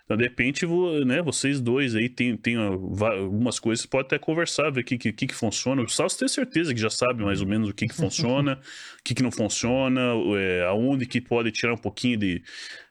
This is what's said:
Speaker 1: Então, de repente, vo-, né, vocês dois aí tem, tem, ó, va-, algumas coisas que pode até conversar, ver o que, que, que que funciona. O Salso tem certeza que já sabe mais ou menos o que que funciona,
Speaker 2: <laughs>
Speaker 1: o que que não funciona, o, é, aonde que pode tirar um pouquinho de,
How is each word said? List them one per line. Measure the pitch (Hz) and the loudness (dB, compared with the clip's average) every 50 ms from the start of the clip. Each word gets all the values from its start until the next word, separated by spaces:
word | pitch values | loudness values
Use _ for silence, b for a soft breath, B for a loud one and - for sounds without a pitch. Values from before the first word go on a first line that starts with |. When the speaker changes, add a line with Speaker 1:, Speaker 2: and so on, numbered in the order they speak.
| B | B
Speaker 1:
Então, | B 110 | B 0
de | 107 123 | 0 0
repente, | 127 - - 120 131 143 - 185 165 | 0 0 0 0 0 0 0 -2 0
vo-, | 170 180 180 175 156 147 139 | 2 2 2 2 2 2 2
né, | 123 127 165 | 2 2 2
vocês | 175 147 120 - - 135 143 139 | 0 0 -2 0 0 0 0 0
dois | 123 117 120 139 143 123 113 | 0 2 2 2 2 2 2
aí | 110 117 120 | 0 0 0
tem, | - - 120 123 113 101 | 0 0 0 0 0 0
tem, | - 117 120 117 | 0 0 0 0
ó, | 110 101 92 92 | 0 0 -2 -2
va-, | 92 90 87 95 104 113 104 95 | -4 -4 -2 0 0 0 0 0
algumas | 98 95 98 104 120 120 107 - | -2 -2 0 0 0 0 0 0
coisas | - 113 113 117 - | 0 0 0 0 -2
que | - | -2
pode | - 135 139 | -2 -2 0
até | - 156 139 | 0 -2 -2
conversar, | - - 160 165 170 - - - 143 156 | 0 -2 0 0 0 -2 0 0 0 0
ver | 139 127 | 0 -2
o | 117 | -2
que, | - 131 120 | -2 -4 -2
que, | - 113 | -2 -4
que | 104 - 135 139 | -2 -2 -4 -6
que | - | -4
funciona. | - 120 107 - - - 127 135 139 | -2 -2 -2 -2 -2 -2 0 0 0
O | 117 - | 0 0
Salso | - - 156 185 - - | 0 0 0 0 0 0
tem | 254 262 | -2 0
certeza | - 294 254 254 - 160 175 156 123 | 0 0 -2 0 0 0 0 0 0
que | 110 | 0
já | 107 110 | 0 0
sabe | - - 123 123 123 117 104 | 0 0 0 0 0 0 0
mais | 101 98 98 | 0 0 0
ou | 101 95 | 0 0
menos | 104 110 110 101 | 0 0 0 0
o | 98 | -2
que | - - 113 | -2 -4 -4
que | - | 0
funciona, | - 156 - - - - 233 - 139 143 143 131 | 0 -2 0 0 0 0 2 2 2 2 0 -2
Speaker 2:
<laughs> | - - - - - - - - - | -4 -8 -18 -18 -16 -16 -18 -18 -12
Speaker 1:
o | - | -6
que | - 123 | -4 0
que | - 127 | 0 0
não | 120 | 0
funciona, | - - 110 98 - - - 117 123 131 135 131 127 127 127 123 120 | 2 0 -2 0 0 0 0 0 2 2 2 2 2 2 2 2 2
o, | 113 - 95 104 98 | 2 2 2 2 2
é, | 95 95 90 90 87 90 | 2 2 2 2 2 2
aonde | 98 107 120 135 139 135 120 - | 2 2 2 2 2 0 0 0
que | - 120 | -2 -4
pode | - - 120 117 117 113 | -2 0 0 2 2 0
tirar | 107 - - 120 120 | -2 0 0 0 0
um | 110 | 0
pouquinho | - 101 - - - 123 120 107 | -2 -6 -6 -2 0 0 0 2
de, | 104 95 87 - B B B B B B B B B B | 0 0 0 -2 B B B B B B B B B B